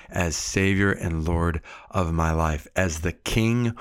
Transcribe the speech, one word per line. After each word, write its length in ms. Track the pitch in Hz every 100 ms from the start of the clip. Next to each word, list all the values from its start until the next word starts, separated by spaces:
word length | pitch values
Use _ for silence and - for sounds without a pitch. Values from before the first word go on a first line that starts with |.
| -
as 260 | - 85 80
Savior 560 | - 98 95 98 98
and 320 | - 85 82
Lord 380 | 78 85 85 80 - - -
of 200 | 104 85
my 180 | 82 82
life, 340 | 80 80 76 - -
as 260 | 92 78
the 120 | 85
King 640 | - - 117 110 120 120 117